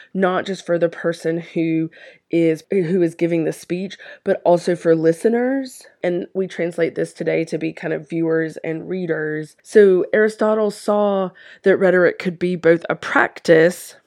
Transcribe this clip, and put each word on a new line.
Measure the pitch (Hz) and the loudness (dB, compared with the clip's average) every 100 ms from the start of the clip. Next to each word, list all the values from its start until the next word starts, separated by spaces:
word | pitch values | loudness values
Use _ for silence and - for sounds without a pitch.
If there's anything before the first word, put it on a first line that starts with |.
| - 185 | -10 -2
not | 185 185 - | 0 0 -4
just | 185 - | -8 -2
for | 170 | 0
the | 170 | 0
person | 170 170 165 165 170 | -2 -6 -4 -4 -6
who | 165 170 165 160 160 - - - - | -6 -4 0 0 -2 -8 -20 -20 -4
is, | 170 165 156 - | 0 2 0 -2
who | 196 160 190 | -2 0 2
is | 170 | 0
giving | 165 170 170 | 0 -2 0
the | 156 | -2
speech, | 156 - 175 190 - - - | -4 -8 -8 -8 -14 -20 -10
but | - 185 | -4 0
also | - 175 180 170 | 2 2 2 -2
for | 165 165 | 2 4
listeners. | 165 165 226 233 247 269 262 - - _ | 4 2 2 0 0 -2 -6 -14 -20 _
And | 180 180 - | -4 -4 -6
we | 190 190 | -6 -6
translate | - 170 170 160 - | -4 -6 -2 -2 -2
this | 165 | -6
today | - 160 160 160 | -4 -2 -2 -2
to | 165 | -4
be | 160 | -6
kind | 160 160 | -6 -6
of | 160 156 | -6 -6
viewers | 165 165 160 160 - | -4 0 0 -2 -6
and | 165 160 - | -8 -8 -6
readers. | 185 175 160 156 156 151 _ | -8 -4 -4 -4 -6 -10 _
So | - 220 202 185 - | 0 6 6 6 2
Aristotle | 214 214 214 214 220 214 | 0 0 0 -2 0 -2
saw | 208 - 208 208 196 185 - - - | -4 -2 0 0 -2 -4 -8 -20 -4
that | 196 180 | 0 2
rhetoric | 185 180 175 - | 4 4 2 0
could | 190 165 | -8 -4
be | 175 180 | -4 0
both | 165 165 - | 2 2 0
a | 170 | -6
practice | - - - - - 160 170 180 - - | -2 0 0 -2 4 4 4 0 -16 -20